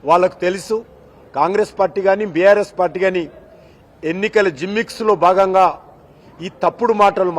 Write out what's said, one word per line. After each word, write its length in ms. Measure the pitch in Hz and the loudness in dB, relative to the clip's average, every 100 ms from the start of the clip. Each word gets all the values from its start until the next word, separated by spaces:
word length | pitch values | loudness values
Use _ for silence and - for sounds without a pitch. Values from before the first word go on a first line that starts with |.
| 135 | 2
వాళ్ళకు 280 | 175 185 - | 2 2 0
తెలుసు 320 | 180 190 - 226 233 - - - - 135 | -4 -4 -6 -6 -6 -20 -20 -20 -10 -2
కాంగ్రెస్ 360 | 160 202 214 - | 0 0 -2 -2
పార్టీ 220 | 190 202 190 | -2 0 0
కానీ 200 | 196 214 160 | 0 -2 2
బీఆర్ఎస్ 360 | 190 208 196 - | 4 4 0 -4
పార్టీ 200 | 180 180 | -4 0
కానీ 180 | 190 185 151 - - - - - _ _ 156 | -2 -2 -6 -14 -20 -20 -20 -20 _ _ -8
ఎన్నికల 360 | 180 208 220 196 135 | -4 -2 0 0 -2
జిమ్మిక్స్లో 540 | 180 208 220 - 220 190 170 | -6 -6 -6 -4 -2 2 2
భాగంగా 400 | 185 190 190 180 - - - - _ - - 180 | 2 2 2 2 0 -16 -20 -20 _ -20 -16 -16
ఈ 20 | - | -4
తప్పుడు 300 | 170 - 233 214 | -4 -2 -2 2
మాటలు 300 | 202 202 185 | 2 2 -2